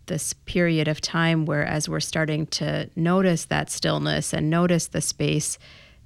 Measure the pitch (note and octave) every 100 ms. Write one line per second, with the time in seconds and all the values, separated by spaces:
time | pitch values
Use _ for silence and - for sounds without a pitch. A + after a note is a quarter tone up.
0 | - D#3+ - - - F#3+ E3+ D#3+ D3+ D#3
1 | - E3+ E3 E3 D#3 D3 D3+ D3+ D3+ D#3
2 | - E3 D#3 D3+ D#3 - D3+ D#3 - -
3 | E3+ F#3 F#3+ E3 - D3+ D3 - D#3+ D3+
4 | D3 D3+ D3 D3+ D3+ E3 F3 E3+ - E3+
5 | - - D3+ D3+ - - - - - -